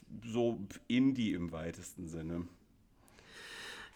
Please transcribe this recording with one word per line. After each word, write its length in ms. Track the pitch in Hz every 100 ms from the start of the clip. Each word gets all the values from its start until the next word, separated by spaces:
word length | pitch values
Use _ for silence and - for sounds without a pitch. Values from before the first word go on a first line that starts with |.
| - 101 113
so 320 | 113 120 113 98 - -
Indie 460 | 123 135 135 110
im 180 | 85 85
weitesten 560 | 80 82 85 90 - 82
Sinne. 380 | 80 80 85 87 - _ _ _ _ - - - - - - - - -